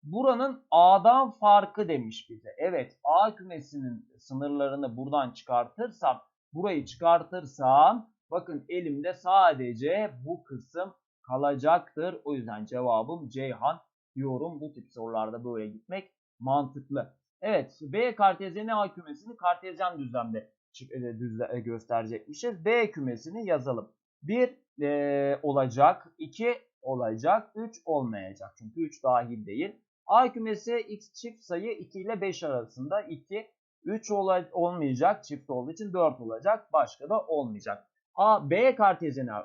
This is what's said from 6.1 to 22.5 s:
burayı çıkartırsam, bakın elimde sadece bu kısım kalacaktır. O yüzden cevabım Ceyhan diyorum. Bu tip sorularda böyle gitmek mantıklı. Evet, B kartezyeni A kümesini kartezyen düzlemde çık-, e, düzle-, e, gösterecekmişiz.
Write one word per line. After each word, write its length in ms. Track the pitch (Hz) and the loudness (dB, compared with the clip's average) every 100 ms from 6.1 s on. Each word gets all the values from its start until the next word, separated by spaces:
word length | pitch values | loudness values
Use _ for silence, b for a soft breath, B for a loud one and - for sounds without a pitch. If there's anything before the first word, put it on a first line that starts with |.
| - _ _ _ | -2 _ _ _
burayı 320 | 147 202 165 131 | -6 -2 -4 -6
çıkartırsam, 1200 | - 165 170 165 180 139 - 131 135 190 233 - _ _ | 0 4 4 2 -10 -10 -2 4 8 8 6 -6 _ _
bakın 340 | 160 180 147 131 | -8 -6 -12 -6
elimde 440 | 175 165 143 165 | -6 -6 -4 -6
sadece 1000 | 180 180 196 180 135 123 113 143 196 208 127 135 | -4 4 6 6 4 -4 -4 -2 0 -2 -8 -10
bu 180 | 175 | -10
kısım 500 | _ 123 - 170 190 _ _ _ | _ -16 -12 -8 -10 _ _ _
kalacaktır. 1000 | - 131 143 139 147 175 - - 175 170 | -6 0 0 2 4 4 2 -6 -6 -6
O 100 | 143 143 | -6 -6
yüzden 300 | 113 107 107 | -6 -10 -8
cevabım 640 | 123 123 113 117 170 135 | -4 0 0 -2 -8 -10
Ceyhan 520 | 127 135 110 131 170 _ _ _ 131 | -8 -8 -2 -2 -4 _ _ _ -8
diyorum. 460 | 135 127 165 151 | -6 -6 -8 -10
Bu 120 | 151 | -14
tip 180 | 147 131 | -16 -20
sorularda 520 | 120 113 113 110 117 120 | -12 -8 -6 -6 -8 -8
böyle 220 | 117 107 | -8 -10
gitmek 440 | 107 - 190 190 _ _ _ | -12 -12 -12 -12 _ _ _
mantıklı. 760 | 127 143 135 135 - 139 113 _ _ _ | -2 -2 -2 -12 -8 -8 -8 _ _ _
Evet, 360 | 196 202 - _ | -2 -2 -4 _
B 340 | 151 196 247 226 | -8 -2 -2 4
kartezyeni 580 | 196 180 190 180 220 | 4 4 -8 -8 -4
A 200 | 214 202 | -2 -2
kümesini 440 | 185 160 147 214 226 | -6 -16 -18 -18 -2
kartezyen 600 | 180 175 185 170 180 165 | -2 -2 -6 -6 -6 -4
düzlemde 540 | 131 123 117 110 104 _ _ | -8 -6 -6 -8 -12 _ _
çık-, 180 | - 131 | -20 -14
e, 280 | 131 123 113 | -10 -10 -8
düzle-, 360 | 120 110 120 123 | -8 -8 -6 -6
e, 40 | |
gösterecekmişiz. 1040 | 117 117 113 117 110 113 - 151 240 | -8 -10 -4 -4 -4 -10 -12 -10 -8